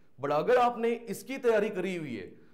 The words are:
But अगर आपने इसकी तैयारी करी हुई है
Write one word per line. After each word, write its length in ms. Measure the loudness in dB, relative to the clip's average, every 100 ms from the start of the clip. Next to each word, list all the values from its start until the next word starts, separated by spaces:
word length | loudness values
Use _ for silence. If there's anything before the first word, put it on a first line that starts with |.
| -20 -8
But 120 | -2
अगर 260 | 0 4 4
आपने 320 | 4 2 -2
इसकी 480 | -2 -4 -10 -8 -2
तैयारी 320 | 2 2 2
करी 260 | -2 -4 -4
हुई 200 | -6 -8
है 100 | -10 -16 -20